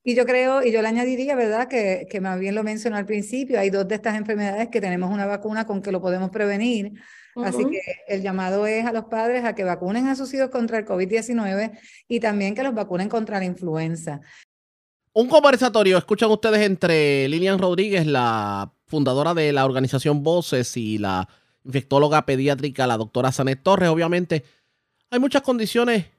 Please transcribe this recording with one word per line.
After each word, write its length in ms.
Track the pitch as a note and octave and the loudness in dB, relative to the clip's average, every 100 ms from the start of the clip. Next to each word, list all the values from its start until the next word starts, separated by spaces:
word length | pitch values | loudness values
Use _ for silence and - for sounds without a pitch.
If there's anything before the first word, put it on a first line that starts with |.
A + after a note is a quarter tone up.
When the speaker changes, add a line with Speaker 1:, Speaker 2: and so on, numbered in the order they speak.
Speaker 1:
Y 140 | B3+ A#3+ | 2 2
yo 100 | A#3+ | 2
creo, 380 | B3+ B3+ C4+ | 2 2 2
y 80 | B3+ | 2
yo 100 | A3 | 2
le 60 | A3 | 0
añadiría, 480 | A3+ B3 B3+ C4+ C4+ | 0 -2 -2 -2 0
¿verdad?, 320 | A3 A3 B3+ | 0 -2 -2
que, 400 | B3+ G3+ F#3 F3+ | -2 -2 -2 -4
que 120 | G#3 | -6
más 180 | F#3+ F#3 | -4 -4
bien 160 | G3 G#3 | -4 -4
lo 80 | |
mencionó 320 | G#3+ G#3+ A3+ G#3 | -4 -4 -4 -6
al 100 | G3 | -4
principio, 540 | G#3+ G3+ B3+ C4+ A#3 | -6 -4 -6 -2 0
hay 100 | G3 | 0
dos 160 | G3 F#3+ | 0 -2
de 100 | G#3+ | -2
estas 200 | A3 G#3+ | -4 -4
enfermedades 540 | G#3+ G#3 G3+ G3+ A#3 | -4 -4 -2 -4 -2
que 100 | A#3+ | -2
tenemos 340 | F#3+ F3+ F#3 | -2 -4 -2
una 120 | G3+ G3 | -2 -4
vacuna 400 | G3+ G#3+ G#3+ A3 | -4 -4 -6 -4
con 160 | G3 | -6
que 100 | G3 | -4
lo 80 | F#3 | -4
podemos 300 | F3+ F#3 F#3 | -2 -2 -4
prevenir. 640 | G#3+ G#3 G3+ A#3 A3+ G3+ G#3 - - - A#3+ | -2 -2 0 -2 -2 -6 -12 -20 -20 -18 -8
Así 280 | A3 A#3+ | -4 -2
Speaker 2:
Ujú. 80 | C4+ | -2
Speaker 1:
que 100 | F#4 F4+ - - | -2 -8 -12 -6
el 140 | G3 | -4
llamado 440 | G3 F#3+ F#3 G3 G#3+ | -4 -4 -2 -2 0
es 200 | A3 A#3 | 0 -2
a 80 | |
los 120 | A3+ A3+ | -4 -4
padres 380 | A3 A#3 B3 | -4 -2 -2
a 100 | A#3 | -2
que 120 | G#3+ F#3 | -2 -4
vacunen 420 | E3+ F3+ A3+ C4 | -2 -2 0 0
a 80 | C4+ | -2
sus 180 | C4 | -4
hijos 160 | C4+ C4 | -2 -2
contra 280 | C4 A3+ A3+ | -2 -2 -2
el 60 | G#3+ | -2
covid 240 | F#3 F#3 | -2 0
diecinueve 640 | A3+ A3+ A#3 G3+ G3 A3 A3 - - _ | -2 -2 -2 -2 -2 -4 -8 -20 -20 _
y 140 | A#3 | -2
también 340 | A3+ G#3 G3 G#3 | 0 0 -2 -2
que 80 | |
los 100 | C4+ | -4
vacunen 360 | A3 G3+ F3+ G3+ | -2 -4 -4 -2
contra 280 | A#3 A3 G3+ | -2 -2 -4
la 80 | F#3 | -4
influenza. 760 | F3+ F3 D#3 D#3+ E3 D#3+ C#3+ - - _ _ _ _ _ _ _ | -6 -4 -4 -4 -4 -8 -10 -14 -20 _ _ _ _ _ _ _
Speaker 3:
Un 140 | G#3+ B3 | 0 6
conversatorio, 680 | D#4 C#4+ B3+ B3 G#3+ G3 F#3 | 8 8 6 4 4 4 4
escuchan 320 | - G3+ A3 | 2 2 4
ustedes, 320 | G#3+ A3 G#3+ | 4 4 4
entre 680 | G#3 F#3+ F3 D#3+ D3 C#3 C3+ | 2 2 2 4 4 4 2
Lilian 300 | D#3+ F#3 G3 | 0 2 2
Rodríguez, 480 | F#3 F3 G#3 F#3+ D#3 | 2 0 0 2 2
la 680 | C3+ B2 A2 G#2 G2 G2+ _ _ | 2 2 0 -2 -4 -6 _ _
fundadora 480 | D#3 C#3 C3 D#3 | 0 2 2 2
de 180 | E3+ D3+ | 2 2
la 140 | C#3+ C3+ | 2 2
organización 560 | C3 C3 C3+ D3+ D3 | 2 0 0 0 0
Voces, 560 | D3 F3 - C3 A#2+ B2 | 2 0 0 -2 -2 -4
y 220 | A2 G#2+ | -4 -2
la 280 | G2 F#2 F#2 _ _ _ C3+ | -2 -2 -4 _ _ _ -6
infectóloga 580 | C3 - C#3 D3 D3+ | -6 0 2 4 2
pediátrica, 600 | C#3+ C3+ C#3 C3+ C#3+ C3 B2+ | 2 0 0 0 -4 -2 0
la 120 | A2+ | 0
doctora 340 | A2 B2 B2+ | -2 0 0
Sanet 320 | B2+ C3+ C3+ | 0 -2 0
Torres. 260 | F#3 G3 F3 | 2 4 4
Obviamente, 540 | D#3+ E3 F3 F3+ D#3+ - _ _ _ _ _ _ | 2 0 0 0 -4 -4 _ _ _ _ _ _
hay 100 | B3 | 0
muchas 220 | C4+ C#4 | 2 2
condiciones 640 | C#4 B3 A3 A#3 A#3+ A3+ D#3+ | 0 -2 0 2 2 2 -2